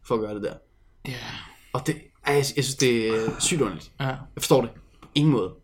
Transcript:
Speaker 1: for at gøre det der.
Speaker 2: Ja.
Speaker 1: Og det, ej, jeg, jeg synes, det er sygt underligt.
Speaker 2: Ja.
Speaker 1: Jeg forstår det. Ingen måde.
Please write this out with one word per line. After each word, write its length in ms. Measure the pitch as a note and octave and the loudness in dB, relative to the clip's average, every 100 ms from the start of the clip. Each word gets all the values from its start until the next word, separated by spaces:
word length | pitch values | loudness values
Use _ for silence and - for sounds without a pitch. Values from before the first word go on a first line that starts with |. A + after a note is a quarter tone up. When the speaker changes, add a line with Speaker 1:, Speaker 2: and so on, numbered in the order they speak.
| - | -2
Speaker 1:
for 80 | A#2 | -2
at 60 | |
gøre 120 | G#2+ G#2 | -2 -4
det 80 | |
der. 100 | G2+ - _ _ _ _ - | -6 -8 _ _ _ _ -12
Speaker 2:
Ja. 60 | B2 - - - - - | -10 -10 -12 -16 -20 -8
Speaker 1:
Og 140 | B2+ - | -6 -4
det, 80 | E3 - _ - | -6 -10 _ 0
ej, 80 | |
jeg, 120 | C#3+ C#3 - | 2 2 -2
jeg 80 | |
synes, 120 | B2+ - | -2 2
det 320 | C3 A#2 A2 | 2 4 2
er 200 | A2 A2+ - | 0 -2 -2
sygt 220 | - E3+ | 0 2
underligt. 300 | A2+ E2+ - _ | 0 -2 -14 _
Speaker 2:
Ja. 60 | C3+ | -6
Speaker 1:
Jeg 120 | C3 - - | -6 -12 -8
forstår 240 | - C3 | 2 2
det. 80 | A#2+ - - _ - D#3 | 2 -8 -20 _ -4 2
Ingen 160 | D3+ | 4
måde. 160 | B2+ F#2 - | 4 0 -8